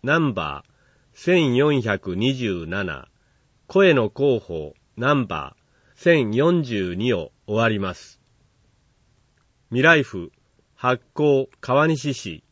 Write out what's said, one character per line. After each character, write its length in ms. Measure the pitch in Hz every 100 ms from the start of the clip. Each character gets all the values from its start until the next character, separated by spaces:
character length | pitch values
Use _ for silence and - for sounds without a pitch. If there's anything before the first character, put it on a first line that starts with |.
ナ 160 | 127 165
ン 140 | 151 92
バ 280 | 78 71 _
ー 520 | _ _ _ _ _
千 360 | - 180 147 123
四 260 | 151 139
百 340 | 110 98 95 90
二 200 | 120 131
十 320 | 117 87 80
七、 420 | 95 92 69 - _ _ _ _ _ _
声 300 | 190 190 139
の 160 | 107 -
広 300 | 143 117 -
報、 300 | 82 73 - _ -
ナ 180 | 127
ン 120 | 147 107
バ 300 | 80 69 _ _ _ _ _
ー 40 |
千 320 | 170 165 110
四 300 | 110 156 175
十 320 | 135 107 90
二 200 | 87 120
を 180 | 95 78 _ -
終 80 | 107
わ 120 | 113
り 120 | 107
ま 160 | 98 90
す。 260 | - _ _ _ _ _ _ _ _ _ _ _ _ _ _ _ _
未 120 | 120
来 220 | 151 160
府、 280 | 135 95 85 _ _ _ _ _
発 280 | 127 127 _ -
行、 340 | 151 135 131 _
川 260 | - 131 156
西 260 | 151 143
市。 300 | 131 101 78 _